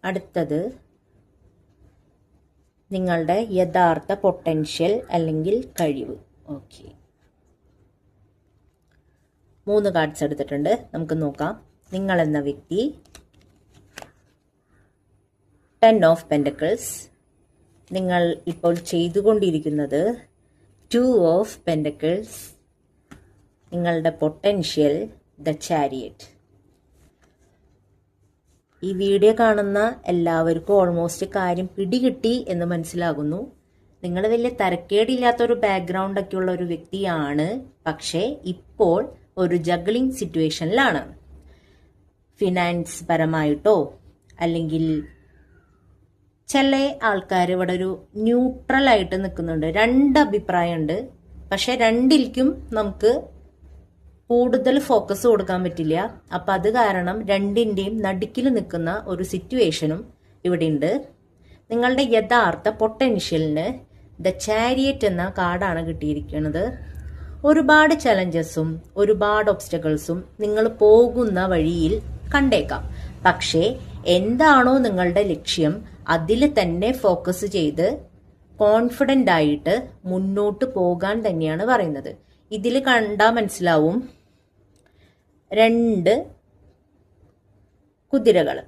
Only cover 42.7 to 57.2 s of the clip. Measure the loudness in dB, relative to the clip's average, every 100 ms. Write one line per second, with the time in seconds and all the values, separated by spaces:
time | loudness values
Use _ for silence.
42.7 | -2 -6 -12 -4 0 0 0 0 0 2
43.7 | 2 0 -8 -20 _ _ -6 -4 -2 -2
44.7 | -2 -2 -2 -6 -20 _ _ _ _ _
45.7 | _ _ _ _ _ _ _ -2 2 2
46.7 | 2 0 -2 -2 -2 -2 0 0 0 -2
47.7 | -2 -4 -6 -12 -4 0 2 0 -4 -2
48.7 | 2 4 4 2 -4 -6 -6 -4 -2 -2
49.7 | 0 2 4 4 4 4 0 -2 0 0
50.7 | -2 -2 -4 -6 -18 _ -20 -8 -4 -2
51.7 | 0 2 4 4 4 2 0 -2 -2 -6
52.7 | -4 -4 0 0 0 -4 -20 -20 _ -20
53.7 | -20 _ _ -20 _ _ 2 2 2 2
54.7 | 0 2 0 0 -2 2 2 2 -2 -2
55.7 | -4 -2 -2 -2 -8 _ -8 -2 0 0
56.7 | 2 2 2 -2 -6